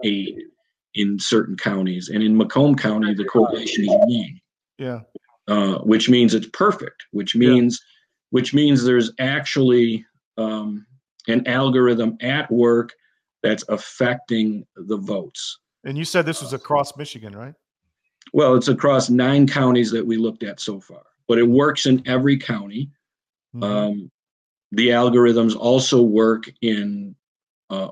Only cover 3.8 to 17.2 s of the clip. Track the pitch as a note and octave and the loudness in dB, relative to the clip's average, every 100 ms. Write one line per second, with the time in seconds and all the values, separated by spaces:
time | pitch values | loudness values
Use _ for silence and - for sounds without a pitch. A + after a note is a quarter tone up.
3.8 | G2+ G2+ A2 A#2+ G2 - _ _ _ - | 2 4 4 0 -4 -12 _ _ _ -14
4.8 | C3 A#2+ A2 - - _ - G#2 G2 F#2 | -10 -10 -14 -20 -20 _ -4 -2 0 0
5.8 | A2 A2 - B2 A#2 A2 G#2+ - G3+ - | 2 2 4 4 4 2 -2 -2 0 0
6.8 | - - - G2+ F#2+ A2+ B2 B2 A#2+ A#2+ | -8 -18 -12 -8 -4 2 4 6 4 0
7.8 | - _ _ _ _ B2+ B2 C#3+ D3 C3+ | -10 _ _ _ _ -4 0 2 2 2
8.8 | B2 B2 A2+ - C3 D3 C#3+ D3 C3 B2 | 4 2 0 -4 -4 -4 -4 0 2 4
9.8 | A#2 A2 - _ _ - A2 G#2+ G#2+ G#2 | 2 -2 -8 _ _ -8 -6 -6 -8 -10
10.8 | - _ _ _ - A#2 B2 B2 C3+ B2+ | -14 _ _ _ -4 -2 0 0 0 2
11.8 | B2 A#2 A2+ A2 A#2+ C#3+ - A#2+ A#2 A#2 | 2 2 -2 -4 -4 -4 -2 2 2 2
12.8 | A#2 - _ _ _ _ - G#2+ - G#2 | -2 -10 _ _ _ _ -4 -4 -4 -8
13.8 | - - G#2+ A#2+ - A2+ G#2+ G#2 - - | -8 -4 -2 -2 -4 -2 -2 -4 -10 -16
14.8 | F#2 G#2 G2 G2 E2+ - - - _ _ | -8 -8 -6 -8 -10 -12 -14 -14 _ _
15.8 | C#3 C#3 D#3+ F#3 D#3 D#3+ B2+ B2+ - D3 | -12 -10 -4 -2 -2 -6 -10 -12 -4 -2
16.8 | C#3+ C3+ D3 A#2 | -2 -8 -16 -16